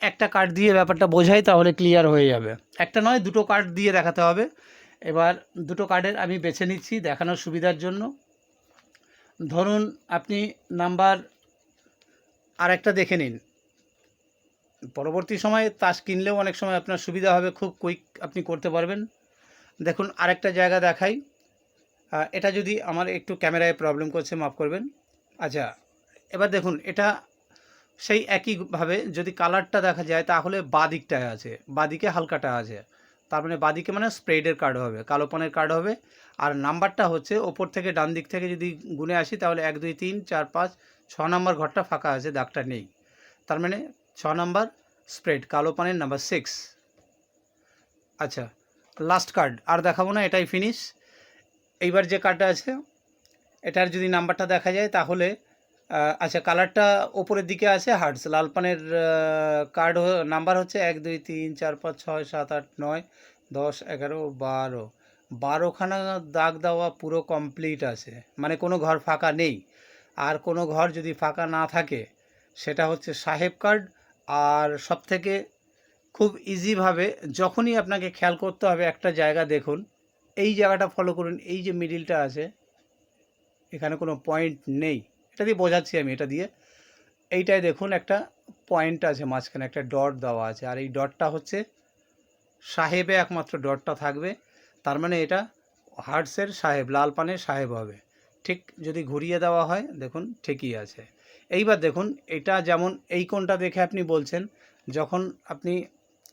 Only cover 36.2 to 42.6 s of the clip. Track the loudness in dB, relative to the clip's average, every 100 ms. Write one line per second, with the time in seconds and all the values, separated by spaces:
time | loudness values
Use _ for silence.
36.2 | -16 -4 -2 0 -2 0 0 2 0 0
37.2 | -2 -2 -2 -4 -4 -4 -2 0 -2 -4
38.2 | -6 -6 -6 -6 -6 -8 -10 -8 -2 0
39.2 | -2 -2 -2 0 -2 -4 -6 -6 -6 -6
40.2 | -4 -4 -2 -2 -4 -6 _ _ -14 -4
41.2 | 0 0 2 0 0 -2 -2 -2 0 -2
42.2 | -2 -4 -4 -6